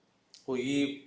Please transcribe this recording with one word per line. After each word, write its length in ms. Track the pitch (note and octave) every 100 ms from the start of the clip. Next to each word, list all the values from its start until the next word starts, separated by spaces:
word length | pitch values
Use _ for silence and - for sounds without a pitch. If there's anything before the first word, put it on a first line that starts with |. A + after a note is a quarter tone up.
| _ _ _ - -
ഓ, 60 | B2
ഈ 500 | B2+ C#3+ C#3 -